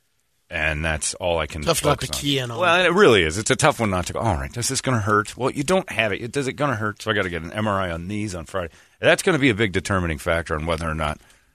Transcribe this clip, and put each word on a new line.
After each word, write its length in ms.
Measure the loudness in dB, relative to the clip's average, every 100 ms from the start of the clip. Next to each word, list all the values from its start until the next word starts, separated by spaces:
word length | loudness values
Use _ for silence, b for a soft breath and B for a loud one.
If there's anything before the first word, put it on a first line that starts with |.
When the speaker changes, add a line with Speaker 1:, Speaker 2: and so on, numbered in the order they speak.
| _ _ _ _ _
Speaker 1:
and 360 | -4 -2 0 -2
that's 300 | -2 -4 -4
all 240 | -2 0
I 80 | -2
can 140 | -4
Speaker 2:
Tough 200 | -2 0
not 80 | 0 0
Speaker 1:
focus 160 | -2
Speaker 2:
to 40 | -6
Speaker 1:
on. 40 |
Speaker 2:
key 180 | -2 -2
in 120 | -4
on. 80 | -2
Speaker 1:
Well, 240 | 2 4 4
it 80 |
really 320 | 6 8 8 6
is. 140 | 0
It's 120 | 0
a 60 | 2
tough 240 | 4 4
one 100 | 0
not 160 | 0 -2
to 60 |
go, 80 | -2
"All 160 | 0 0
right, 200 | -2 -4
is 120 | -4
this 120 | -2
gonna 200 | 0 0
hurt?" 360 | 2 2 0 -2
Well, 140 | -4
you 140 | -2 0
don't 260 | 0 0
have 220 | -2 0
it. 180 | -2 -4
Does 160 | -4 -4
it 60 |
gonna 240 | -2 -2 -2
hurt? 260 | -4 -4
So 80 | -2
I 40 | 0
gotta 140 | 0
get 120 | -2
an 100 | -6
M 140 | -4 0
R 140 | 0
I 100 | -2
on 160 | -4 -6
these 300 | -6 -6 -8
on 80 | -8
Friday. 260 | -6 -8 b b b
That's 240 | 2 2 2
gonna 160 | 2
be 100 | 2
a 40 | 2
big 180 | 0
determining 460 | 0 0 0 0 -2
factor 360 | -2 -2 0 -4
on 100 | -2
whether 240 | -2 -2
or 60 | -2
not, 260 | -4 -4 b b b